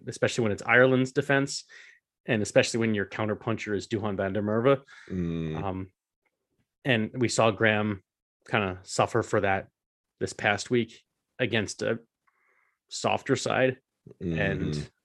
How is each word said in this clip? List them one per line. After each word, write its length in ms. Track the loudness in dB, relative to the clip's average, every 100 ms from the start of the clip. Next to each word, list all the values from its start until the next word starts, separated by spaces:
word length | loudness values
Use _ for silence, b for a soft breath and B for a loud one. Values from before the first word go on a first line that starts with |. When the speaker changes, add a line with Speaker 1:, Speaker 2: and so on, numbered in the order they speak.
| -10
Speaker 1:
especially 360 | -2 -2 0
when 80 | 0
it's 120 | -2 4
Ireland's 460 | 6 6 6 2
defense, 540 | 0 2 2 0 -6 -14 B B B _ _ -2
and 160 | -2
especially 380 | 2 2 2 0
when 140 | 0 0
your 100 | -2
counterpuncher 720 | -4 -4 -2 -4 -4 -4 -4
is 120 | -2
Duhan 280 | -4 -2 -2
van 180 | -2
der 80 | -2
Merwe. 380 | 0 2 2 2 -2 B B
Speaker 2:
Mm. 500 | -4 -4 -4 -4 -4
Speaker 1:
Um, 240 | -6 -6 -10 _ _ _ _ _ _ _ _ _ 0
and 260 | 0 0 -2
we 120 | -2
saw 240 | 2 2
Graham 500 | 4 2 2 0 -4 _ _ _ _ -4
kinda 300 | -2 -2 -6
suffer 400 | -6 0 0 0
for 180 | 0 0
that 260 | 0 -2 -4 _ _ _ _ -8
this 140 | -8
past 360 | -2 0 0 0
week 320 | 0 0 -8 _ _ _ -6
against 420 | -2 0 -2 -4
a 180 | -4 -4 _ _ _ _ _ _ _ _ -14
softer 460 | -4 -2 -2 0 -2
side. 420 | 0 2 2 0 _ _ -20 -10
Speaker 2:
Mm-hmm. 160 | -4 -2
Speaker 1:
And 500 | -2 -2 -2 -4 -8 _